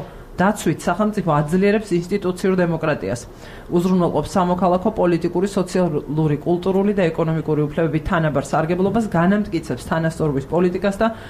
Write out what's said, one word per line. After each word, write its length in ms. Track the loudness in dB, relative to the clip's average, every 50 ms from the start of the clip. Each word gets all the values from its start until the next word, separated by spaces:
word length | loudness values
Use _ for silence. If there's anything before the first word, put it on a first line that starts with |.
| -2 -4 -10 -18 -18 -8
დაცვით 500 | -2 0 2 2 0 0 0 -2 -2 -2
სახელმწიფო 520 | -2 -2 0 0 0 0 0 -2 0 2
აძლიერებს 580 | 2 2 2 2 2 2 4 4 2 2 0 0
ინსტიტუციურ 640 | 0 0 0 0 -2 -2 0 -2 -2 0 0 2 2
დემოკრატიას. 680 | 4 2 2 0 0 0 -2 -2 -2 -2 -4 -4 -6 -8 -12 -16 -18 -18 -18 -18 -16 -6
უზრუნველყოფს 640 | -2 0 2 2 4 4 4 2 2 2 0 -2 0
სამოქალაქო, 580 | 0 0 2 2 2 2 2 2 2 2 0 0
პოლიტიკური, 560 | 0 2 2 2 2 2 0 0 0 0 -2
სოციალური, 920 | 0 0 -2 -2 0 0 0 2 2 0 -2 -4 -2 -2 0 2 2 0 0
კულტურული 560 | 0 0 0 0 2 0 2 2 2 2 2
და 80 | 2 2
ეკონომიკური 560 | 2 2 0 0 0 0 0 0 0 0 0
უფლებები 380 | 0 0 0 0 0 0 0 -2
თანაბარ 440 | -2 0 0 2 2 2 0 0 -2
სარგებლობას, 580 | 0 0 0 0 0 0 0 0 0 0 0 0
განამტკიცებს 760 | 0 0 2 4 4 4 2 0 -2 -4 -4 -4 -4 -6 -6 -4
თანასწორობის 600 | -4 -2 0 0 -2 -2 0 0 0 0 -2 -2
პოლიტიკას 480 | -2 0 2 2 2 0 0 -2 -2 0
და 100 | 0 0 -2 -2 -4 -12